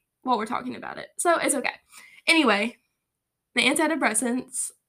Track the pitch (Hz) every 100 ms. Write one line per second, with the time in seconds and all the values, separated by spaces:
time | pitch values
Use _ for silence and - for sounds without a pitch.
0 | _ _ 262 233 220 226 247 - - 67
1 | - - 349 330 269 277 - - _ -
2 | - - - 330 269 202 226 - _ _
3 | _ _ _ _ _ 214 233 311 311 320
4 | 254 220 240 254 - - - -